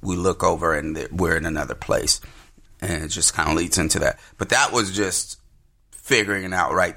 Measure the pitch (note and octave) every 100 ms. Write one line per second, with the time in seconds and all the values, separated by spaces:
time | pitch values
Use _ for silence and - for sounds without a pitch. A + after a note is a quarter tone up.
0 | F#2+ F2 F#2 E2 F2+ E2 E2 D2+ D#2 D#2
1 | B1+ E2 E2+ E2 D#2+ D#2 C2+ - - -
2 | - - - - - - - - F#2+ D#2+
3 | D#2 E2+ D#2 - D#2 D#2+ F2 F#2 D#2 -
4 | C#2 - - - F#2+ A#2+ C#3+ A#2+ G2 F#2+
5 | F#2+ - - - _ _ _ _ _ -
6 | - B2+ G2+ G2 F#2 F#2 C#2+ E2+ F2